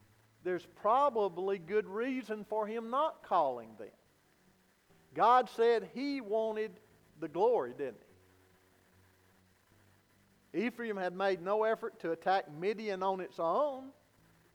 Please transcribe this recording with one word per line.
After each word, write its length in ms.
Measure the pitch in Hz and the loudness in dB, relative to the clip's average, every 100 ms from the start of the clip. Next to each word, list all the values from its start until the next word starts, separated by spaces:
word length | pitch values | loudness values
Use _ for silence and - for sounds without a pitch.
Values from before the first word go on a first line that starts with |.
| _ _ _ _ | _ _ _ _
there's 220 | 180 180 - | -2 -2 -4
probably 920 | - 208 247 285 226 196 170 190 196 | -2 4 4 4 2 -2 0 -2 -4
good 280 | 165 208 185 | 0 -2 0
reason 560 | 196 247 262 214 214 | -4 -4 -4 -6 -8
for 240 | 208 214 208 | -4 -4 -2
him 220 | 226 226 | -4 -4
not 340 | 254 311 - | 0 0 -2
calling 500 | - 190 143 123 113 110 | 0 2 2 -2 -10 -16
them. 140 | 104 - _ _ _ _ _ _ _ _ _ _ _ | -16 -18 _ _ _ _ _ _ _ _ _ _ _
God 360 | 151 208 254 240 | 2 6 6 4
said 400 | - 233 233 175 | 2 4 4 0
he 300 | 233 285 277 | -6 -6 -6
wanted 580 | 214 220 220 214 220 180 _ _ _ - | -2 -2 0 -2 -6 -8 _ _ _ -12
the 80 | 156 | -8
glory, 460 | 151 220 226 123 | 2 4 4 0
didn't 280 | 120 135 110 - - _ _ _ _ _ _ _ _ _ _ _ _ _ _ _ _ _ _ _ _ _ _ _ | -6 -8 -8 -20 -20 _ _ _ _ _ _ _ _ _ _ _ _ _ _ _ _ _ _ _ _ _ _ _
he? 100 | 160 233 | -4 -4
Ephraim 300 | 233 233 202 | -4 -6 -4
had 180 | 180 | -4
made 280 | 180 196 185 | -2 0 0
no 220 | 175 214 | 0 0
effort 360 | 220 220 226 - | 2 0 -4 -8
to 120 | 170 | -6
attack 380 | 165 185 190 - | -4 2 0 0
Midian 520 | 151 180 214 220 190 | -6 -4 -4 -4 -2
on 180 | 190 190 | -2 -2
its 180 | 180 - | -6 -4
own, 540 | 165 196 294 262 262 - _ _ _ _ _ | 0 2 0 -2 -12 -20 _ _ _ _ _